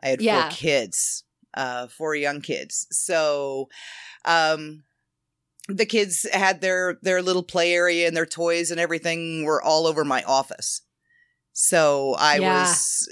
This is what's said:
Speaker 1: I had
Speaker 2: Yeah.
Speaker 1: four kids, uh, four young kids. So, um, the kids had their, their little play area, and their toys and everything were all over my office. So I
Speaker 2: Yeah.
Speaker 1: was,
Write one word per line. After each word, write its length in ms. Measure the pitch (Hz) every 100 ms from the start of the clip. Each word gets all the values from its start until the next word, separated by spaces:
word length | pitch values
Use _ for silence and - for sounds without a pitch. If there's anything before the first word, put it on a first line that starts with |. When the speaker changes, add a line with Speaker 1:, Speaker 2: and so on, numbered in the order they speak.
Speaker 1:
I 60 | 135
had 120 | 131
Speaker 2:
Yeah. 220 | 220 202 160
Speaker 1:
four 80 | -
kids, 680 | 160 139 104 - - - - _ _
uh, 320 | - 131 123 123
four 260 | - 156
young 260 | 151 143 147
kids. 460 | 147 101 - - -
So, 800 | - - 165 151 143 139 135 135 - - - - -
um, 580 | - 165 160 156 156 156 _ _ _ _ _ _ _ - -
the 180 | 196 214
kids 400 | 226 208 - -
had 280 | 190 190 185
their, 380 | 190 185 185 170
their 200 | 185 185
little 200 | 180 185
play 300 | 180 180 175
area, 340 | 175 175 170 170
and 100 | 165
their 100 | 165
toys 440 | - 170 170 170
and 100 | 170
everything 640 | 170 165 170 165 165 160
were 180 | 151 151
all 240 | - 156 160
over 180 | 151
my 180 | 147 131
office. 580 | - 135 135 - - - - _ _ _ _ _ _ -
So 560 | - 175 151 143 135 -
I 180 | 151 147
Speaker 2:
Yeah. 220 | 185 185
Speaker 1:
was, 460 | 180 170 - - -